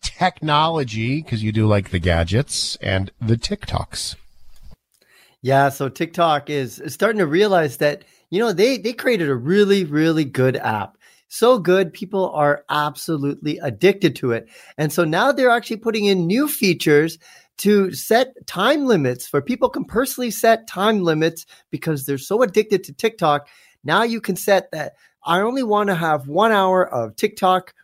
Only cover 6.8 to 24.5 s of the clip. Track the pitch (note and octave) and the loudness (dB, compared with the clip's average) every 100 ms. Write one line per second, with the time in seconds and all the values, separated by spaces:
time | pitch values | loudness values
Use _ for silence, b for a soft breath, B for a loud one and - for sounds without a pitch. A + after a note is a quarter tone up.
6.8 | D3+ - G#3 G#3+ D#3+ E3+ G#3 F#3 D3+ B2 | -12 -2 -2 0 0 2 2 2 0 0
7.8 | D3 C#3+ _ b b F3+ A#3 E3+ A#3+ B3 | -2 -2 _ b b -2 0 2 2 2
8.8 | G#3 A#3 C4 A3 D3 B2+ C3 G3 G3+ G3 | -4 -4 -2 0 0 -2 2 4 4 4
9.8 | D#3+ D3 D#3+ D#3+ C#3+ - C3 C3 A#2 G#2+ | 2 0 2 2 0 0 0 0 -2 -4
10.8 | G2 _ b b b - A#3 B3+ E3 F#3 | -6 _ b b b 0 4 4 4 2
11.8 | F#3 - F#3 G3 F3+ D3+ D3 C#3+ - D3 | 2 -6 -6 -2 -2 0 0 0 -2 -2
12.8 | D3+ C#3 - D#3 C#3+ C#3+ D3+ - D3 G#2 | -2 -6 -6 -4 -4 -4 -6 -6 -8 2
13.8 | F#3 G3 E3 - B2+ A#2 - B B B | 2 4 0 0 -2 -4 -6 B B B
14.8 | D3+ F3 D#3+ E3+ B3+ C4+ B3+ A#3 - A3 | -2 0 0 2 2 2 2 2 -2 -6
15.8 | A3+ A3 G3+ F#3+ E3+ A#3 D4 - G3 D#3+ | -4 0 0 2 2 0 0 0 0 2
16.8 | D#3+ D3 D#3+ - b b b - G3+ G#3 | 4 4 4 -4 b b b -2 2 4
17.8 | F#3+ - - A3+ C4 - - E3+ A3+ D4+ | 2 -2 0 2 0 -6 -10 -2 0 2
18.8 | C4 F#3+ C3 B2 - C#3+ C3+ B3 B3+ C4+ | 2 2 2 -2 -4 -2 -2 -2 -2 -2
19.8 | - A3 C4+ - B3 - A3+ A3+ - F3+ | -4 -2 -2 -4 -6 0 2 2 -2 -2
20.8 | G#3 G#3+ E3+ D#3 D#3+ E3 - b b - | 0 2 0 2 0 -2 -18 b b -8
21.8 | E3 D3 C3+ C#3 - G#3+ A#3 F#3 G#3+ F#3+ | -4 -4 -4 -6 -2 0 2 2 2 0
22.8 | - - A3+ - D#3+ C#3+ - b b b | -4 -6 -6 0 0 0 -4 b b b
23.8 | C#3 F#3 A#3 A3+ - F3+ - | -2 0 0 -2 -6 -4 2